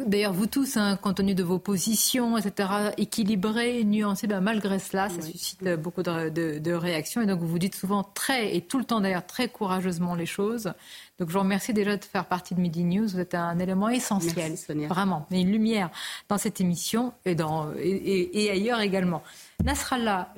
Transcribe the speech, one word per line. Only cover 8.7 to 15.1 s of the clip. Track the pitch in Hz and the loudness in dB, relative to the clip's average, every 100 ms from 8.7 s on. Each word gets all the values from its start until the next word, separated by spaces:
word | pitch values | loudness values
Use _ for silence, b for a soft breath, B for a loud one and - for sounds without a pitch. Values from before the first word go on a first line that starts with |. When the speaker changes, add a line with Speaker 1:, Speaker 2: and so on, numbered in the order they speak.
| 269 | -2
Speaker 1:
le | |
temps | 220 226 | 0 0
d'ailleurs, | 190 180 - | 2 0 -4
très | - 247 | -4 -4
courageusement | - 196 185 185 170 175 | -2 -2 0 0 0 0
les | 175 | -2
choses. | 170 - 202 233 196 - B B B - | -4 -2 -2 -2 -6 -8 B B B -6
Donc, | 165 | -2
je | |
vous | 196 | 2
remercie | 190 196 - | 2 2 0
déjà | 214 202 202 | 0 2 0
de | - | -2
faire | 196 | -4
partie | 170 180 - | -2 -2 -2
de | 180 | 0
Midi | 175 160 | 0 2
News. | 175 190 220 | 2 2 0
Vous | 180 | -2
êtes | 175 | -2
un | 175 170 170 | -2 0 0
élément | 185 190 220 | 0 2 2
essentiel, | 247 - 196 170 170 160 | 0 0 0 0 0 -2
Speaker 2:
Merci, | 180 | -4
Sonia. | - 151 151 | -4 -4 0
Speaker 1:
vraiment, | 180 196 | 2 2